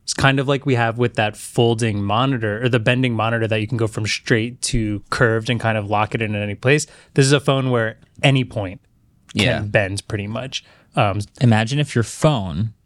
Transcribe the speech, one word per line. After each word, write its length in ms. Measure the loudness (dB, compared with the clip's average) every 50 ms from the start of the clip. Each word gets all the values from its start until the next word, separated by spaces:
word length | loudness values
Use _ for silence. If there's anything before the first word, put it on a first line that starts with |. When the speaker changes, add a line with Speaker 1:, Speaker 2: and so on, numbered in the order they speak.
| _
Speaker 1:
it's 100 | -8 -2
kind 260 | 2 2 2 2 2
of 80 | 0
like 180 | 0 -2 -2 0
we 100 | 0 0
have 220 | 2 0 0 0
with 180 | 0 -2 0 0
that 200 | 0 -2 -2 -4
folding 680 | -8 -14 -4 0 2 4 4 4 2 0 0 0 -2 -2
monitor 600 | 0 0 0 0 0 0 -2 -2 -4 -2 -2 0
or 60 | 0
the 100 | 0 2
bending 360 | 2 2 2 2 2 0 0
monitor 320 | 0 0 0 0 0 0
that 120 | 0 0 0
you 80 | -2
can 100 | -2 -2
go 100 | -2 -2
from 180 | -2 -2 -4 -4
straight 540 | -4 -4 -4 -2 0 0 0 0 -2 -6 -8
to 420 | -4 -2 -2 0 0 -2 -4 -6 -6 -4
curved 400 | 0 2 2 2 2 2 0 -2
and 100 | -2 -2
kind 180 | 0 -2 -2
of 120 | -2 -2 0
lock 260 | 0 0 0 0 -2
it 60 | -4
in 140 | -4 -4 -4
at 60 | -4 -4
any 120 | -6 -6
place. 300 | -2 2 2 2 2 0 -4 -12 -20 -20 _ 2
This 100 | 2 4
is 80 | 4 4
a 80 | 2
phone 280 | 2 2 0 0 0 0
where 260 | 0 0 0 -2 -4 -10 _ _ _ 0
any 240 | 2 4 4 2 2
point 340 | -2 -4 -6 -6 -8 -8 -12 _ _ _ _ _ _ _ _ _ -6 -2
can 60 | 0 0
Speaker 2:
Yeah. 140 | 0 0 -2
Speaker 1:
bend 460 | -2 0 0 0 0 0 -2 -6 -8
pretty 200 | -8 -8 -6 -6
much. 360 | -6 -8 -8 -10 -10 -12 -12 -14 _ _ _ _ _ 0
Um, 260 | 0 0 2 0 -2 -4 -6 _ 2
Speaker 3:
Imagine 380 | 4 4 4 4 2 0 -2 -2
if 160 | -2 -2 -2
your 80 | -2 -2
phone 680 | -2 -2 0 2 2 2 0 -2 -4 -4 -4 -4 -6 -8 _ _